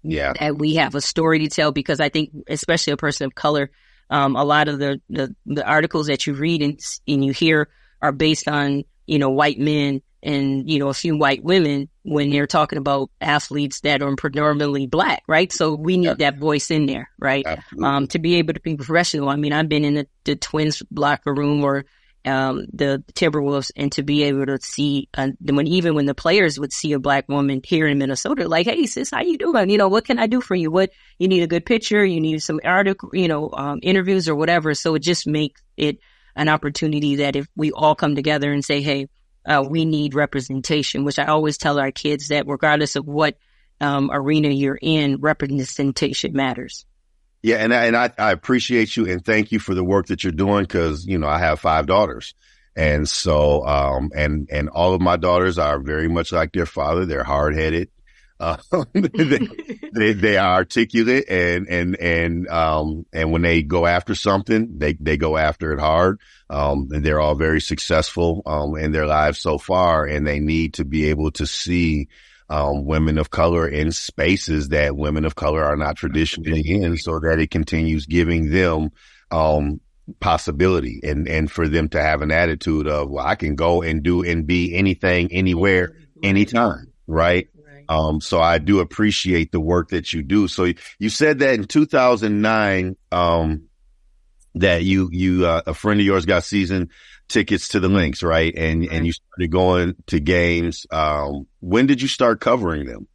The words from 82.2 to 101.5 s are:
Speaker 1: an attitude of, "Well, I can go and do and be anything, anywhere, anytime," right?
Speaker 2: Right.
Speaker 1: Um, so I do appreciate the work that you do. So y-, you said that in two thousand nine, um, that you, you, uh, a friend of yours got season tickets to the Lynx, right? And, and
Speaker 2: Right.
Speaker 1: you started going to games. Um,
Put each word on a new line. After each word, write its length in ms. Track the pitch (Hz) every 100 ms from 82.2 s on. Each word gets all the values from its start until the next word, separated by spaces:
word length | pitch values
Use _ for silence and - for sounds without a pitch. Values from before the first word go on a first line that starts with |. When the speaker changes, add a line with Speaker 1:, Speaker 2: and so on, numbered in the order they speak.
Speaker 1:
an 80 | 76
attitude 560 | 80 85 73 - 78 73
of, 220 | 73 69
"Well, 160 | 69 69
I 100 | -
can 200 | 78 71
go 260 | 82 87
and 220 | 82 82
do 180 | 76 87
and 220 | 87 85 76
be 300 | 87 87 87
anything, 560 | 98 90 95 90 87
anywhere, 640 | 87 92 85 98 92 87 - _ _
anytime," 720 | 98 98 107 117 117 71 - _ -
right? 400 | 80 85 107 - _
Speaker 2:
Right. 300 | - - -
Speaker 1:
Um, 320 | 80 78 78
so 220 | - 87
I 160 | 82 85
do 240 | 80 101
appreciate 720 | 85 - 107 104 95 87 78
the 80 | 87
work 280 | 78 90 82
that 200 | 90 82
you 100 | 82
do. 280 | 69 101 95
So 140 | -
y-, 120 | 90 82 - -
you 80 | 107
said 300 | - 151 143
that 160 | 135 120
in 80 |
two 220 | 98 151 151
thousand 560 | 139 127 120 110 104
nine, 560 | 107 110 104 95 92 92 _
um, 560 | 87 87 85 80 76 - _ _ _ _ _ _ _ _ 85
that 280 | 95 85
you, 260 | 90 95 92
you, 360 | 90 92 90 87
uh, 140 | 82 -
a 80 |
friend 260 | 76 104 104
of 40 | 98
yours 200 | 95 82
got 180 | 90
season 460 | - 104 90 95 85 - - - _
tickets 400 | 117 - 101 -
to 100 | 104
the 80 | 90
Lynx, 340 | 98 80 65
right? 320 | 87 82 82 -
And, 280 | 80 80
and 80 | 82
Speaker 2:
Right. 140 | 82 82
Speaker 1:
you 80 |
started 360 | 82 _ - 87
going 440 | 90 90 90 87 90 -
to 120 | 82
games. 640 | 73 90 87 85 85 80 -
Um, 560 | 78 78 73 71 71 69